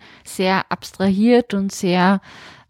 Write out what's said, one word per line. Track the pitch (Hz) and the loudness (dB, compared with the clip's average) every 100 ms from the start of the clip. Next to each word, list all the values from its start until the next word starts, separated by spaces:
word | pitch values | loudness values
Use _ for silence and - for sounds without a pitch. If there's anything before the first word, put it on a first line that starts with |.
| - - | -10 -20
sehr | - - 185 190 - | -14 -4 -2 -2 -4
abstrahiert | - - - 190 190 226 240 240 | -10 -10 -4 -2 2 4 2 2
und | 202 196 | -4 -6
sehr | - 185 180 185 196 - - - - _ | -4 -2 2 2 0 -4 -20 -20 -20 _